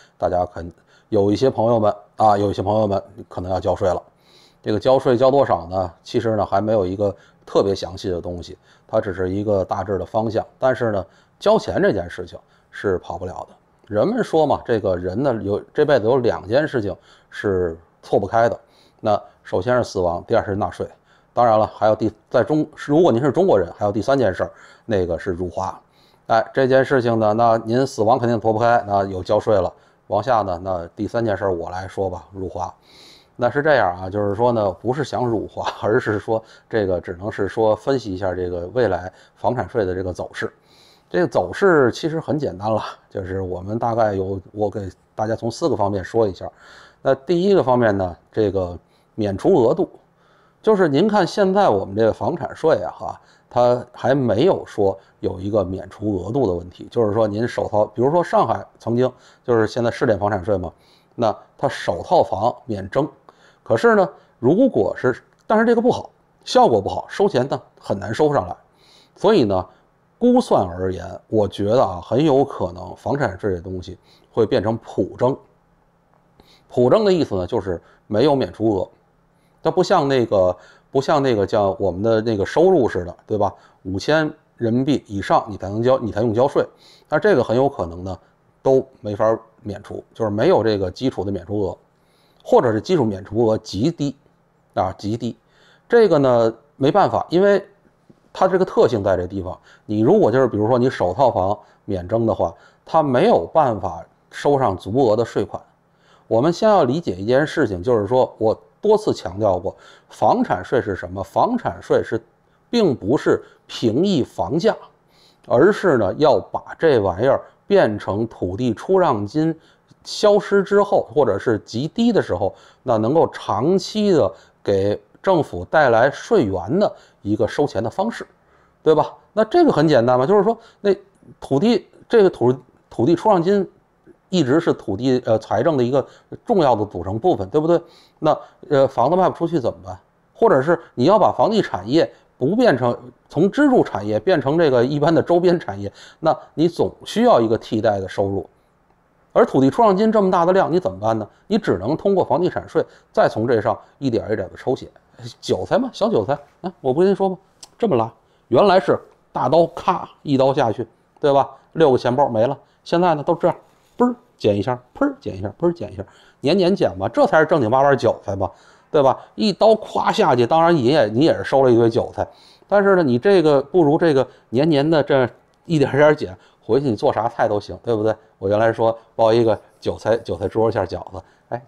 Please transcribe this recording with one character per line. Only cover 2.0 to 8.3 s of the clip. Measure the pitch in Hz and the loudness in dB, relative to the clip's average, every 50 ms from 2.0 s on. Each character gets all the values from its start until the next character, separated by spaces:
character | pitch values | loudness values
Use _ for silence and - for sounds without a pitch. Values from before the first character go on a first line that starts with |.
| - _ _ | -8 _ _
啊， | - 113 110 104 | 2 2 4 4
有 | 101 101 101 | 2 0 -2
一 | 95 | -2
些 | - 101 | -2 -2
朋 | 98 104 110 | -2 0 0
友 | 110 104 | 0 0
们 | 95 98 - - - - 87 - | -2 -4 -6 -8 -14 -20 -20 -16
可 | - - | -12 -10
能 | 92 90 | -8 -6
要 | 92 92 | -6 -4
交 | 90 98 90 | -2 -2 -2
税 | - 101 95 | -2 0 -2
了。 | 87 85 - _ _ _ _ _ _ _ _ _ _ _ - | -2 -2 -6 _ _ _ _ _ _ _ _ _ _ _ -6
这 | 117 | -4
个 | 110 104 | -4 -2
交 | - 131 131 180 | 2 2 2 2
税 | - 143 123 | 2 2 2
交 | 113 131 131 | 2 4 4
多 | 131 139 131 | 4 2 2
少 | - 110 82 82 87 | 2 0 -2 -4 -4
呢？ | 90 95 92 92 - _ | -4 -4 -4 -6 -8 _
其 | _ - - 123 | _ -6 -4 -4
实 | 101 113 110 | -2 -2 -2
呢， | 107 95 | -2 -2
还 | 87 - 98 | -2 -2 -2
没 | 104 110 113 | 0 0 0
有 | 110 92 | 0 0
一 | 90 95 | -2 -2
个 | 98 104 101 95 - _ _ _ _ _ | -2 -2 -2 -4 -6 _ _ _ _ _
特 | - - 170 | -4 -2 0
别 | 117 98 98 | 0 0 -2
详 | 92 - 92 90 | -4 -6 -10 -12
细 | 90 - 101 | -10 -6 -6
的 | 90 85 | -6 -6
东 | 80 90 | -6 -8